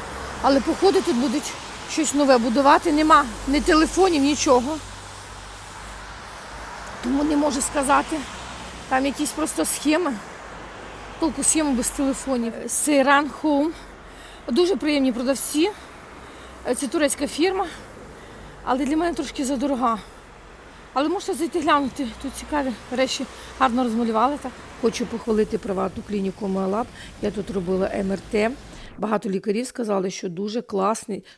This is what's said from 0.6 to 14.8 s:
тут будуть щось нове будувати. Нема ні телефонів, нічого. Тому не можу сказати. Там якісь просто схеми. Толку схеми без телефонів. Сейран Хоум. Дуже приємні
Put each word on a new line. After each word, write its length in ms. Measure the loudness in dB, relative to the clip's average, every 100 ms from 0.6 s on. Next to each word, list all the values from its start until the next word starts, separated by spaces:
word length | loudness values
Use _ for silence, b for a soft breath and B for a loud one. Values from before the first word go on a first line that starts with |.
| 4 4 4 4
тут 140 | 2 2
будуть 380 | 2 0 -4 -10 -12 -12 -6
щось 220 | -2 0
нове 240 | 4 6 6
будувати. 540 | 6 4 6 6 6
Нема 340 | 4 6 6 4 -2 0
ні 140 | 2
телефонів, 600 | 6 6 6 6 4 6
нічого. 560 | 4 4 4 4 4 -4 -8 -14 -14 -16 -16 -16 -16 -16 -16 -14 -14 -14 -14 -14 -14 -14 -14 -14 -12 -12 -12 -6
Тому 200 | -2 0
не 140 | 2 4
можу 240 | 2 2
сказати. 560 | 0 0 4 4 4 -2 -6 -10 -12 -12 -12 -12 -2
Там 160 | 0 2
якісь 260 | 0 -2
просто 340 | -2 -2 0 -2
схеми. 480 | 0 2 2 2 -2 -8 -14 -14 -14 -14 -14 -14 -14 -12 -2
Толку 240 | -2 0
схеми 280 | 0 2 2
без 180 | 2 0
телефонів. 640 | 0 0 0 -2 -2 -2 -4 -4
Сейран 600 | -2 4 6 6 6 4
Хоум. 420 | 0 2 4 2 -2 B -18 -18 B B B -2
Дуже 280 | 2 4
приємні 360 | 2